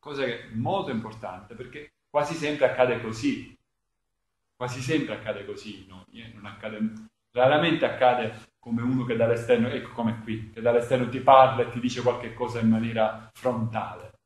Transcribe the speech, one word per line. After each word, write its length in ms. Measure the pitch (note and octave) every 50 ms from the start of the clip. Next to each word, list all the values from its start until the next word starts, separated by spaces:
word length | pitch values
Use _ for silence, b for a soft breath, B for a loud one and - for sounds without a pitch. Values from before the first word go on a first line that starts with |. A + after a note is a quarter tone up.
Cosa 240 | _ D3+ C#3+ C3+ C3+
che 180 | B2 A#2 A#2 -
è 120 | - G#2+
molto 360 | A2 B2+ D#3 F#3 G3 F#3 C#3
importante, 640 | B2+ A2 A2 A2 G#2 - - F#2+ F#2 F#2+ G2+ - A#2
perché 400 | G#2+ B2 - - D3 D3 - _ _ _ _
quasi 260 | - D3 - D3 E3
sempre 320 | D#3+ D3 D3 D3 C#3 C3+
accade 340 | B2 B2+ C3 B2+ B2 A#2 A2+
così. 560 | A2+ A2 A2 A2+ B2+ C#3+ A#2+ - - - - _ _ _ _ _ _ _ _ _ _ _ _ _ _ _ _ _ _ _ _
Quasi 240 | _ B2 B2 A#2 C#3
sempre 340 | B2+ B2+ D#3+ D3+ C3 A2 G#2+
accade 300 | G2+ - G#2+ G#2 G2+ G2
così 380 | G2+ G2+ F#2 - A2 G2+ F#2+ F#2
in 40 | F#2+
noi, 320 | F#2 F#2 F#2 _ - A2+
eh? 80 | A2+ A2+
Non 180 | A2+ G#2+ G2+
accade, 640 | G#2 G#2+ - - A2 G#2+ G#2+ A2 A2 - - - - _ _ _ _
raramente 540 | _ B2 B2+ C3 D3 D3+ E3+ E3 D#3 - C3
accade 680 | A#2 - - B2+ B2+ A#2+ - A2+ A2+ - - - _ _ _
come 240 | _ B2 A#2 A#2 A#2
uno 220 | B2 C3 B2+ A#2+
che 120 | B2 A#2
dall'esterno, 520 | A2+ A#2 A2+ A#2 A2+ A2+ - B2 A#2 A2+ B2
ecco 220 | C#3+ B2 - -
come 300 | - - A#2 A2 A2 A2+ -
qui, 280 | A2+ G#2+ A2 - -
che 100 | - A#2
dall'esterno 480 | A2+ A#2+ A#2+ A#2+ A#2 - C3+ B2 B2 A2
ti 120 | C3 C3
parla 460 | B2+ - C3+ C3 C3 B2 A#2+ A#2+ A#2+
e 40 | A#2+
ti 100 | - B2
dice 220 | A#2+ B2 B2+ B2 A#2+
qualche 320 | B2 A#2 - A#2+ A2+ -
cosa 260 | - B2 A2+ A2 A#2
in 80 | A2+ A2+
maniera 600 | A2+ A2 A2+ A#2 A2+ A2+ A2 G#2+ A2 - - - _
frontale. 880 | - - B2+ A#2+ A2+ A2+ A2+ A2 A2 G2 F2+ F#2 F2+ - - - _ _